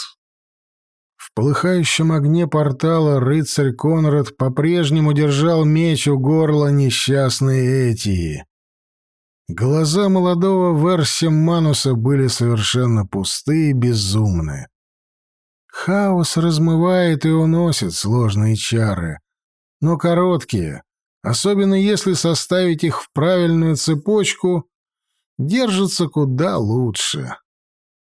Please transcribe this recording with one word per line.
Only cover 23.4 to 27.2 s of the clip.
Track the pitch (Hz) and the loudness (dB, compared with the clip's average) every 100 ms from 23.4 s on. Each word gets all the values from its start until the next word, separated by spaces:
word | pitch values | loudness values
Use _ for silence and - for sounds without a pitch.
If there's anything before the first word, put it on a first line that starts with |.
| 170 165 160 151 | 2 2 0 0
цепочку, | 160 151 196 214 190 - 180 175 - _ _ _ _ _ _ - | -2 -2 0 0 0 -2 -2 -2 -6 _ _ _ _ _ _ -8
держатся | 139 240 240 190 196 - 160 | -2 0 0 0 -2 -2 -2
куда | 151 139 127 180 175 | -2 -2 0 -2 -2
лучше. | 104 120 120 104 - 151 | -2 0 -2 -4 -6 -6